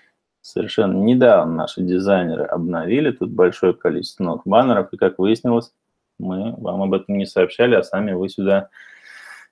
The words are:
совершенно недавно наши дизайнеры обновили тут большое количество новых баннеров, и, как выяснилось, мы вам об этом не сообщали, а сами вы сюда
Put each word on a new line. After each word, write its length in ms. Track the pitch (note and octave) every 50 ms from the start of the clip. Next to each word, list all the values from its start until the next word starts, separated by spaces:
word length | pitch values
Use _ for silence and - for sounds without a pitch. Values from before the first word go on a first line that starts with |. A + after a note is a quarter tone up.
| _ _ _ _ _ _ _ _
совершенно 560 | - - - F#2+ - G#2 - - G#2+ F#2 - F#2+
недавно 560 | G2+ A2+ B2+ B2+ B2+ A#2+ G#2 F2+ D#2+ E2 E2
наши 280 | D#2+ D#2+ - - -
дизайнеры 640 | F#2 F2+ F2+ F#2 F#2+ G2+ G2 F#2 F2 E2 D#2+ - -
обновили 680 | - - E2+ E2+ F2 E2+ E2 E2 F2+ A#2 C#3+ D#3 C3+
тут 180 | A#2+ - - D#2+
большое 420 | - G2 F#2 F2+ - - - F#2 E2
количество 500 | - - E2+ D#2 D2+ - - - - F#2+
новых 180 | E2+ D#2+ D#2+ -
баннеров, 480 | F#2 G2 A#2 C3 B2+ A2+ G2+ F#2 -
и, 40 | -
как 220 | - G2 F#2 - -
выяснилось, 540 | F#2+ G#2+ A2 - - B2 A#2 A#2 A2+ - _ _ _ _ _ _ _ _ _ -
мы 360 | F2+ F#2 F#2 F#2+ G#2 A2+ -
вам 260 | B2 A#2 F#2 F2+ F#2+
об 100 | G2 F#2+ F#2+
этом 240 | F#2+ - - G2+ G2
не 80 | F#2
сообщали, 500 | - - F#2+ F2+ - - - A#2+ B2+ A#2
а 60 | F#2+ -
сами 280 | - - G2 G#2+ G#2
вы 160 | F#2 F2+ F#2+ F#2+
сюда 400 | - - F#2+ G2 G2 G2 G2 - _ - - - - - - - - - - - - - - _